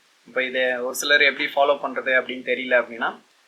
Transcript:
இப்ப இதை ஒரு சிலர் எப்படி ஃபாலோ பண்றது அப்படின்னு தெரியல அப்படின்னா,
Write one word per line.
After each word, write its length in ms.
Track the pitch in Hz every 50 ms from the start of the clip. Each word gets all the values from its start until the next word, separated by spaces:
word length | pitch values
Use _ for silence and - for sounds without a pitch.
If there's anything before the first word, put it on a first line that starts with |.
| _ _ _ _ _
இப்ப 180 | - - 131 127
இதை 320 | 127 127 131 127 127 127
ஒரு 180 | 123 123 127 135
சிலர் 260 | - - 143 147 147
எப்படி 300 | 147 139 131 139 147 143 -
ஃபாலோ 200 | 143 139 147 143
பண்றது 340 | 139 - 135 127 123 120 131
அப்படின்னு 340 | 131 127 127 - 127 127
தெரியல 320 | 120 123 123 120 131 127 127
அப்படின்னா, 460 | 123 120 117 120 113 135 180 - - _ _ _ _ _